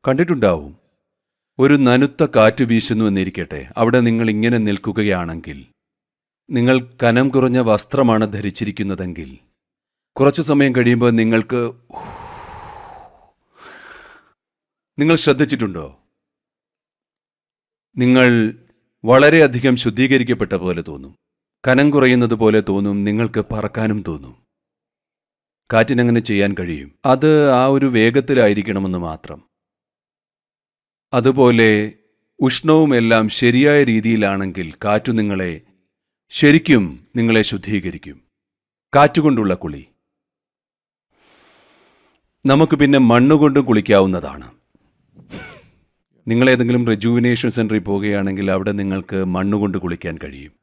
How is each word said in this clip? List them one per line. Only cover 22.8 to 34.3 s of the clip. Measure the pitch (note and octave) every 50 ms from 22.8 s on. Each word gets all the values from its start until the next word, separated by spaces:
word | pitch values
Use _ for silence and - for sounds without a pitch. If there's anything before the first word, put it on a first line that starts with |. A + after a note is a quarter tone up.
| G2+ G2+ G2+ G2+ G2+
നിങ്ങൾക്ക് | G#2 G#2 A2 A#2 A2 - A2 G2+ _
പറക്കാനും | A2+ G#2+ G#2 G#2 - A2 A2 A2 G#2 G#2+
തോന്നും. | F#2 F2 D#2+ D2 C2+ B1+ - _ _ _ _ _ _ _ _ _ _ _ _ _ _ _ _ _ _ _ _ _ _ _ _ _ _ _
കാറ്റിനങ്ങനെ | A#2 A2+ A2+ A2+ C3+ A#2+ A#2+ A#2+ A#2 A#2
ചെയ്യാൻ | A#2 - G#2+ G2 G2 G2+ G2
കഴിയും, | F2 F2+ F2 D#2+ C#2+ C#2 C#2+ _ _ -
അത് | C#3 C3 C3 D3+ D#3 D#3 D3+ D3 C#3
ആ | B2+ B2 B2+
ഒരു | C3+ C#3 C#3 C#3 C3+ B2
വേഗത്തിലായിരിക്കണമെന്ന് | A2+ A2 A#2 A#2+ C#3 B2+ C3 C#3 B2+ A#2 G#2 G#2 G#2 F#2+ A2 G2 G2 G2 F#2+ F2+ F2
മാത്രം. | F2 E2 D#2 D2+ - - D2+ C#2+ _ _ _ _ _ _ _ _ _ _ _ _ _ _ _ _ _ _ _ _ _ _ _ _ _ _ _ _ _ _ _ _ _ _
അതുപോലെ | - B2 A#2 C3 C3 C3+ C3 B2 A#2+ A#2 A2+ A2 G#2+ G#2 G#2+ G#2+ - _ _ _ _ _ _ _ _ -
ഉഷ്ണവും | C3+ C3 B2+ - - D#3+ D#3 D#3+ D#3+ D3 C3
എല്ലാം | A#2+ A#2 A2+ A2+ A2 A2 G#2+ - -
ശരിയായ | B2+ A#2+ A#2+ B2+ C#3 D3 D3 D3 C#3+
രീതിയിലാണെങ്കിൽ | A#2+ A2+ A2 G#2 A2+ A2+ A2 G#2 G2